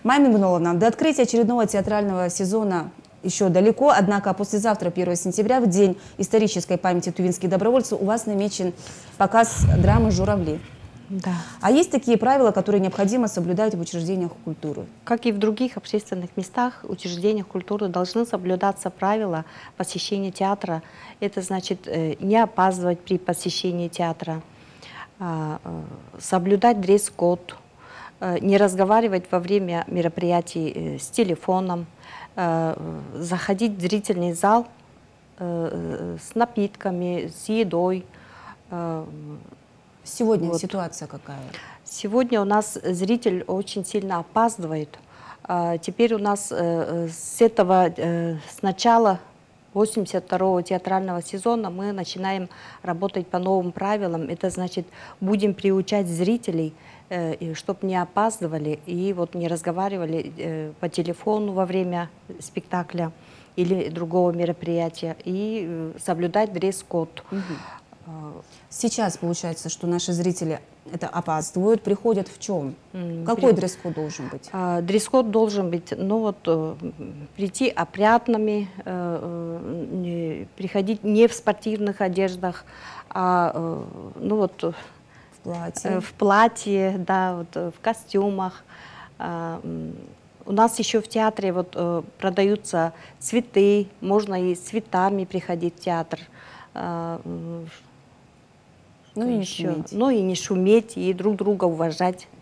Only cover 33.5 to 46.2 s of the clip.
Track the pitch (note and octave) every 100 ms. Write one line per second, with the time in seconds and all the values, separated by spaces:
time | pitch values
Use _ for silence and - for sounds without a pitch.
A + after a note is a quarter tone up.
33.5 | G3 A3+ G3+ F3 G#3 G#3 F3+ F3 E3+ G3
34.5 | A3+ A#3 - - - - _ _ - F3+
35.5 | E3+ E3 E3+ E3 - F3 E3 - - A#3+
36.5 | - G3+ - G3 F3+ F3 F3 - D#3+ -
37.5 | A3 G#3 E3+ F3+ F#3 F3+ - - - -
38.5 | - - F3 E3+ D#3+ D#3+ D3+ D3 D3 -
39.5 | - _ _ _ _ - - A3+ G#3+ E3+
40.5 | E3+ F3+ G3 E3+ - D3+ C#3+ - C#3 C3
41.5 | - - - - - G#3 A3+ B3 A#3 G3
42.5 | G#3 G#3 - - F3 F#3+ A#3+ A#3 F3+ -
43.5 | F#3 G3+ G#3 F#3 G#3 F#3+ F3 E3 - A#3
44.5 | A3+ E3 D#3 D3+ - - - - - -
45.5 | F3+ E3+ E3+ F3+ F#3 A#3 A3